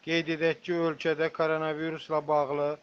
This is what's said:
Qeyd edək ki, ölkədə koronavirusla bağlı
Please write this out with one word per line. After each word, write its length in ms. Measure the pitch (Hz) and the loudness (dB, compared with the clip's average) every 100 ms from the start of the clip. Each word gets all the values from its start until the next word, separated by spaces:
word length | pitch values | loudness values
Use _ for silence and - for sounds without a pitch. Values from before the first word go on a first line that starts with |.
Qeyd 300 | - 165 160 160 | 0 -2 0 0
edək 240 | 165 160 | 0 0
ki, 160 | - 170 165 | -2 0 0
ölkədə 420 | 147 160 151 160 | 0 -2 0 0
koronavirusla 880 | - 160 160 156 151 160 160 - 156 147 | 0 0 2 0 -2 -4 -6 -2 -4 2
bağlı 400 | 151 139 147 143 151 | 2 2 0 -2 -4